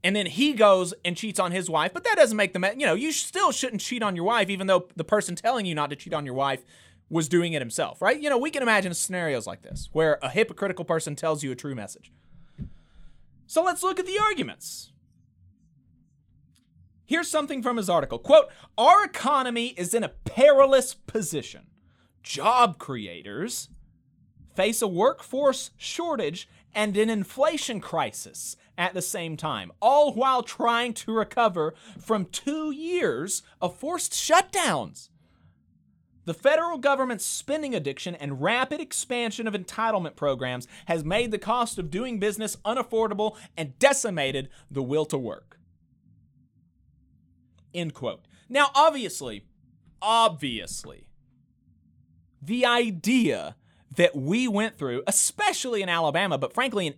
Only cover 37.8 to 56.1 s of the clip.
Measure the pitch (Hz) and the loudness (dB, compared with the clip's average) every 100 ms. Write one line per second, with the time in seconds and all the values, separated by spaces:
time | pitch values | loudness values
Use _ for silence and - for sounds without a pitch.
37.8 | 139 - 185 175 143 135 160 240 262 302 | -4 -6 -10 -8 -8 -2 0 0 -2 -4
38.8 | 330 - - 240 233 220 220 202 180 - | -6 -8 -4 -4 -4 -4 -6 -6 -8 -4
39.8 | 226 202 165 - 143 131 127 123 - - | 0 0 -4 -4 -2 -2 -4 -8 -12 -18
40.8 | - 170 151 202 240 208 208 247 226 - | -4 -4 0 -2 0 -4 -2 -2 -2 -4
41.8 | 165 175 254 226 208 208 214 - 202 254 | -6 -6 -4 -2 -2 -2 -8 -6 -4 -4
42.8 | - 226 220 202 214 214 - - 151 - | -2 0 0 0 -2 -4 -16 -10 -10 4
43.8 | 269 269 220 170 135 135 135 - - 135 | 4 4 -2 -2 -2 -2 -6 -14 -10 -6
44.8 | 127 151 156 143 117 80 _ _ _ _ | -2 -2 -2 -4 -6 -10 _ _ _ _
45.8 | _ _ 52 53 53 _ _ 53 _ _ | _ _ _ _ _ _ _ _ _ _
46.8 | _ _ _ _ _ _ _ _ _ 175 | _ _ _ _ _ _ _ _ _ -8
47.8 | 165 - 120 90 _ _ _ 262 285 277 | -8 -6 -8 -8 _ _ _ 2 2 6
48.8 | 320 285 202 - 131 104 - _ _ _ | 4 4 -6 -8 -10 -10 -14 _ _ _
49.8 | _ _ 202 226 226 156 139 113 85 - | _ _ 0 4 4 2 -6 -6 -8 -12
50.8 | - - - _ _ _ _ _ _ _ | -14 -20 -20 _ _ _ _ _ _ _
51.8 | _ _ _ _ _ _ 139 240 247 240 | _ _ _ _ _ _ -6 2 4 4
52.8 | 240 175 196 254 202 107 76 - _ _ | 2 0 4 4 4 2 -6 -14 _ _
53.8 | _ - 175 143 135 220 254 202 220 - | _ 2 2 4 0 0 2 0 -2 -4
54.8 | 135 123 - - - - 415 339 262 220 | -4 -2 0 0 0 0 -2 0 -4 -4
55.8 | 185 170 160 | 0 0 2